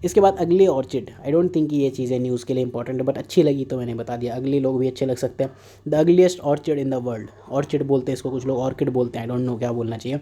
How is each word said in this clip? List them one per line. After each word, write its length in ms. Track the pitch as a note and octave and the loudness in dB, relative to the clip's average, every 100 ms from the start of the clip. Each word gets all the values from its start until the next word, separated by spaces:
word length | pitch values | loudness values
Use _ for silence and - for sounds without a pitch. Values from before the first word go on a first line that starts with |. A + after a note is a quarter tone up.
इसके 160 | F3 G#3+ | 2 6
बाद 160 | G3 F#3+ | 4 4
अगली 300 | E3+ F3+ F#3+ | 2 6 6
ऑर्चिड, 440 | C3+ C3 C3+ - | 4 0 -4 -6
I 200 | - C3+ | -12 0
don't 200 | D#3 F3 | 2 2
think 180 | E3 D3+ | 2 0
कि 60 | D3 | 2
ये 140 | C#3 | 0
चीज़ें 280 | B2+ B2 B2+ | 0 -2 -2
न्यूज़ 240 | B2+ B2 | 0 -2
के 100 | - | -2
लिए 80 | B2+ | -2
इंपॉर्टेंट 380 | B2+ A#2 B2 C3 | -2 -4 -6 -4
है, 60 | B2+ | -2
but 120 | C3 | -2
अच्छी 240 | - - | 0 2
लगी 220 | D3+ C#3 | 4 2
तो 140 | C3+ C3 | -2 -4
मैंने 160 | A#2+ | -6
बता 220 | A2+ A2+ A#2+ | -6 -6 -6
दिया, 180 | A#2+ | -4
अगले 260 | A#2+ C3 C#3 | -4 -2 0
लोग 180 | C3 C3 | 0 0
भी 80 | C3 | -2
अच्छे 180 | B2+ C3+ | -2 -4
लग 100 | - | -2
सकते 280 | B2+ - | -4 -4
हैं। 60 | C3+ - - - - | -6 -6 -20 -16 -4
The 160 | D3+ | 2
ugliest 360 | E3 F3 F#3 F3+ | 4 6 6 4
orchid 420 | D3 C#3+ D#3 D3 | -2 -2 0 -2
in 100 | C3+ | 0
the 80 | C3 | -2
world, 220 | B2 A2+ G#2 - - | -4 -6 -10 -16 -6
orchid 300 | B2+ B2+ D3 | -4 -2 -2
बोलते 300 | C3+ C#3 B2+ | 2 0 0
हैं 40 | C3 | -4
इसको, 140 | C3+ | -4
कुछ 160 | C3 B2+ | -6 -4
लोग 120 | C3 | -2
orchid 280 | C3 B2+ B2+ | -2 -2 -2
बोलते 300 | B2+ B2 A#2+ | 0 -2 -2
हैं, 80 | A#2 | -4
I 40 | |
don't 160 | B2 B2+ | -2 -2
know 120 | A#2+ | -2
क्या 140 | A#2+ | -4
बोलना 240 | A#2+ A2+ A2+ | -2 -4 -6
चाहिए। 240 | B2 C#3+ | -6 -8